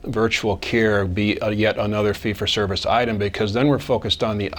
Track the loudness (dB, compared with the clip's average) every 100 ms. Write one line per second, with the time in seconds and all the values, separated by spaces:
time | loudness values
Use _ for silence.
0 | -6 0 0 0 -2 -2 0 2 4 2
1 | 0 0 0 0 -2 0 0 0 0 0
2 | 0 0 -4 -2 -2 0 0 -2 0 2
3 | 2 0 -2 -2 -2 2 2 2 0 -2
4 | 0 -2 -2 -2 -4